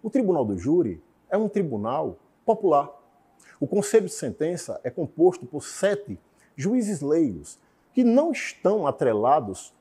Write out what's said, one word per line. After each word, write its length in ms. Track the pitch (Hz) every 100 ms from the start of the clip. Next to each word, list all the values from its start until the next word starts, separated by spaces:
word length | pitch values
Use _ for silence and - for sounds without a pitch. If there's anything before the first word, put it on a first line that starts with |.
O 80 | 220
Tribunal 360 | 269 208 165
do 120 | 113 95
Júri 440 | 110 175 127 82 _ _ _
é 80 | 190
um 120 | 214
tribunal 680 | 208 170 110 110 143 143 - _ _
popular. 440 | - 214 185 143 147 - _ _ _ _ _ _
O 80 | 143
Conselho 380 | 196 196 220
de 80 | 185
Sentença 680 | - 135 - 156 175 - 101
é 60 | 127
composto 560 | 185 151 - 180 180
por 180 | 127 147
sete 540 | - - 196 202 202 95 _ _ _
juízes 460 | - 160 254 208 165
leigos 580 | 143 160 147 80 69 - _ _ _
que 120 | -
não 280 | 240 240 330
estão 540 | 254 - - - 214
atrelados 880 | 175 - 135 107 120 151 107 185 - _